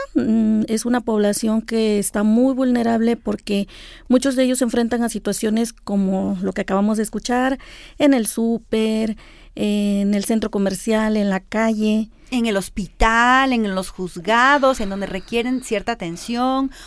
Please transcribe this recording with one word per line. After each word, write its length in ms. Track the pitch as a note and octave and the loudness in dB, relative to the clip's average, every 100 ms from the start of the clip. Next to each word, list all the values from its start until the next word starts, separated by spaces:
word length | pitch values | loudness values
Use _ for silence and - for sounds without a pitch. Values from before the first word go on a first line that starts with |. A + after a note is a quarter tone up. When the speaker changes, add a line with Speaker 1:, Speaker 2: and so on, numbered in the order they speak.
| C5+ D4 | -2 -2
Speaker 1:
Mm, 480 | - A3+ A3 G#3+ A3 | 0 2 2 0 0
es 180 | A3 A#3+ | -2 -2
una 160 | B3 | -2
población 600 | A#3 G#3+ G#3 G3+ A3 A3+ | 0 0 2 0 0 -2
que 380 | A3+ A3+ A3 G#3 | -2 -2 0 0
está 240 | G3+ G#3 | 0 0
muy 320 | G#3+ A3+ C4 B3+ | 2 4 4 2
vulnerable 600 | B3+ A#3+ A3+ A3+ A3+ A#3 | 0 2 2 2 2 0
porque 520 | G#3+ G3+ - G3+ G3 - - - - | -4 -6 -2 -4 -4 -10 -20 -18 0
muchos 280 | B3 C4+ B3+ | 2 2 2
de 100 | B3+ | 2
ellos 120 | B3+ | 2
se 60 | |
enfrentan 400 | A#3 A#3+ A#3 A#3+ | 0 0 0 0
a 60 | A#3 | -2
situaciones 640 | G3+ - G3 A3 A3 A#3 | -2 -2 -2 0 0 -2
como 600 | - - G3+ F#3+ F#3+ G3 F#3+ | -6 -4 0 0 0 -2 -2
lo 120 | F#3+ | -4
que 80 | G3 | -4
acabamos 360 | G3 F#3+ G#3 G#3+ | -2 0 2 0
de 60 | |
escuchar, 560 | G#3+ G#3 - B3 C4 C4+ - - - - | -2 -4 -2 0 0 -2 -8 -20 -18 2
en 160 | D4 C4+ | 4 4
el 100 | G#3+ | 2
súper, 920 | - A3+ A3+ - A3 A3 A3 A3 G#3+ - - - - | 0 0 -2 -2 -2 0 0 -2 -6 -14 -20 -18 -4
en 600 | G#3 G#3 G3+ G3+ G3+ G3+ | -2 0 0 0 0 0
el 80 | |
centro 260 | G3 A3 A3 | 0 -2 0
comercial, 680 | G#3 G3 F#3 A3+ A3 G#3+ G#3+ | -2 -2 -2 -2 0 0 0
en 120 | G3+ | 0
la 100 | F#3 | -2
calle. 720 | - G#3+ A3+ G#3+ G#3+ A3 A3 - - | -4 -2 0 0 0 0 -2 -10 -6
Speaker 2:
En 160 | B3+ A#3 | -2 0
el 100 | G3 | 0
hospital, 960 | - - F3+ - A3+ A3+ A#3+ C4 C4+ | -4 -8 -10 0 2 4 4 4 4
en 220 | A#3+ G#3 F#3+ | 0 0 -4
los 140 | F#3 | -6
juzgados, 920 | - F#3 F#3 F3 A#3 C4 C#4+ C4 B3+ | -8 -8 -8 0 2 4 4 2 0
en 100 | G3 | -4
donde 160 | G3 F#3+ | -6 -6
requieren 580 | F#3 - A#3 B3 B3+ | -8 -4 -4 -2 -4
cierta 280 | - G#3 G#3 | -2 -4 -4
atención 800 | A3+ E3+ E3+ - A#3+ B3+ C4+ C4+ - | -6 -6 -8 -6 -2 0 0 -4 -6